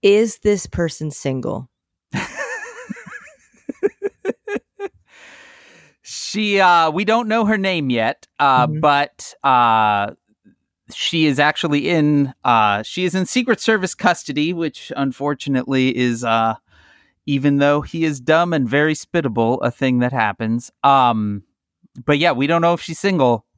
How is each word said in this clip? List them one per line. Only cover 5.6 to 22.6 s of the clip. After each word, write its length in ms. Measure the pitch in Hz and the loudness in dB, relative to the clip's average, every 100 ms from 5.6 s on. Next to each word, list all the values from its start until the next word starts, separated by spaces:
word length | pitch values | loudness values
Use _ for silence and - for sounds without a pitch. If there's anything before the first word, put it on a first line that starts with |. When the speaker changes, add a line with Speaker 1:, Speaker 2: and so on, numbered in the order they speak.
| - - _ _ - | -20 -20 _ _ -18
Speaker 2:
She, 480 | - - 214 214 196 | -14 -8 -4 0 4
uh, 320 | 185 175 160 | 6 6 4
we 140 | 156 | 0
don't 240 | 208 226 226 | 0 0 2
know 160 | 220 | 0
her 140 | 214 214 | 2 0
name 320 | 190 180 139 | 0 -2 0
yet, 360 | 120 110 - _ _ | 0 0 -4 _ _
uh, 280 | 143 127 123 | 2 4 2
Speaker 1:
Mm-hmm. 140 | 156 | 2
Speaker 2:
but, 540 | 151 143 143 _ - - | 2 2 0 _ -20 -4
uh, 680 | 139 127 117 110 107 104 101 - _ _ _ _ _ _ _ | 2 4 4 4 2 0 -2 -8 _ _ _ _ _ _ _
she 320 | - - 170 156 | -8 -4 0 2
is 120 | 135 | 2
actually 520 | 147 - 165 147 143 | 0 0 -2 0 0
in, 420 | 170 151 147 139 - | 2 4 2 0 -2
uh, 380 | 131 117 107 101 | 0 2 2 0
she 220 | 110 - | -4 -4
is 100 | 180 | -2
in 120 | 180 180 | -2 -2
Secret 340 | 254 247 226 | -2 0 0
Service 340 | - 220 185 | 0 0 -2
custody, 600 | - 185 170 - 143 156 | -2 0 0 -4 -4 -4
which 360 | 175 165 - - - | -2 -6 -8 -14 -4
unfortunately 1000 | 139 123 143 143 - 131 127 131 131 | -4 -2 -4 -4 -2 -2 0 0 0
is, 300 | 123 123 117 | 0 -2 -2
uh, 300 | 120 113 113 110 _ _ _ _ _ _ - | 0 0 0 -2 _ _ _ _ _ _ -4
even 320 | 139 143 139 | 0 2 2
though 240 | 143 147 | 2 2
he 220 | - 165 | -2 -4
is 160 | 160 139 | -2 -2
dumb 340 | 123 160 175 | 2 2 2
and 120 | 165 123 | 0 0
very 280 | 139 151 | 2 0
spittable, 640 | 156 - 175 147 113 113 127 | -2 -4 -4 -2 0 0 0
a 100 | 120 | -2
thing 280 | - 135 127 | -2 -2 0
that 140 | 123 | 0
happens. 560 | 131 107 98 110 117 - _ | 0 -2 -2 -4 -4 -6 _
Um, 600 | 139 139 123 113 104 101 - _ _ _ _ - 123 | 2 4 4 2 -2 -6 -12 _ _ _ _ -12 -2
but 100 | 147 | 2
yeah, 140 | 170 | 2
we 140 | 127 143 | 0 0
don't 160 | 170 | 2